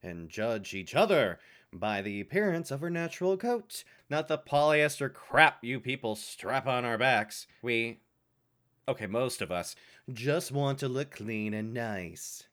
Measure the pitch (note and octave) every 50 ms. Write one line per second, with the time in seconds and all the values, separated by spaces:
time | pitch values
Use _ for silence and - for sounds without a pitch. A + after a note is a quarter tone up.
0 | - F2+ E2+ E2+ E2 E2 - G#2+ G#2+ A#2 A2+ G#2+ G2 - - F#2+ F#2 - - D3
1 | G#3 G#3 G3 D3+ A#2+ F#2+ E2+ - - - - - _ _ - E2+ G2 G#2+ G#2 G2+
2 | G2 G#2 G2+ G2+ G2 - - G3 G#3+ G3+ E3+ E3+ E3 - C#3 C#3 D#3+ E3+ E3+ E3+
3 | E3+ E3 - - F3+ F#3 F#3+ F#3 A3+ A#3+ A#3+ A#3 G#3+ _ - - - - - -
4 | _ _ C#3+ D#3 D#3 - D#3 D3 - - C#3+ D3 D3 D3+ D3+ D3+ D3+ D3 C#3+ -
5 | C#3+ C3 - - - - - C3+ D#3+ D3 - - - A#2+ C3 B2 A2 B2+ C3 C3+
6 | - A2 G#2+ G#2+ - - - - - G2 B2 C3+ - C3+ B2+ B2 B2 A#2+ A#2 G#2
7 | B2 C3 B2 G#2 G#2+ G#2+ - - - _ _ _ - B2 A#2 A2+ A#2 A#2 A2 -
8 | _ _ _ _ _ _ _ _ _ _ _ _ _ _ _ _ _ - C3 -
9 | A2 F#2+ G2+ A#2+ C3 B2 - - G2 D#2+ F2+ F2 E2+ - - - - - - -
10 | _ - B2+ A2+ A#2+ C#3+ D3 F3 F3 - C3+ C#3+ C#3+ C#3 C#3 C#3 C#3+ C3 B2+ C3+
11 | D3 C#3 - - G#2 A2 A2+ G#2+ G#2+ G#2+ G#2+ G#2+ G#2+ A2 A2+ B2 A#2 A2+ G#2 F#2+
12 | F2+ E2 E2 - - - - - - _